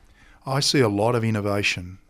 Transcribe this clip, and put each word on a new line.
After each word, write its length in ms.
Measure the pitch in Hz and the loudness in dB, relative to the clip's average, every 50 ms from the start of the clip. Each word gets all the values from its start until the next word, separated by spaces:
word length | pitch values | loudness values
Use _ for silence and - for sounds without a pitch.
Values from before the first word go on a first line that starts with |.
| _ _ _ _ - - - - - | _ _ _ _ -20 -20 -20 -14 -8
I 140 | 135 135 139 | -4 -2 -2
see 200 | 143 - - 147 | 0 2 4 4
a 80 | 123 104 | 4 4
lot 260 | 101 101 107 117 123 | 2 2 2 2 0
of 80 | 117 113 | 0 0
innovation, 720 | 113 110 104 101 101 101 104 101 - - 95 87 90 92 - - | 0 0 0 -2 -2 -2 0 -2 -2 -4 -4 -8 -12 -16 -18 -20